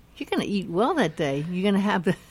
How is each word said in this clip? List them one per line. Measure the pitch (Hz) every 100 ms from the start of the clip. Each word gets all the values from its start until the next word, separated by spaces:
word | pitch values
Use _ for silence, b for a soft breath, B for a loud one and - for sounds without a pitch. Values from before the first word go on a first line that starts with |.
| - -
You're | 285
gonna | 392 -
eat | 202 175
well | 170 247 339
that | 185 -
day. | 143 139 160
You're | 180 202
gonna | 202
have | 202 196 180
the, | - -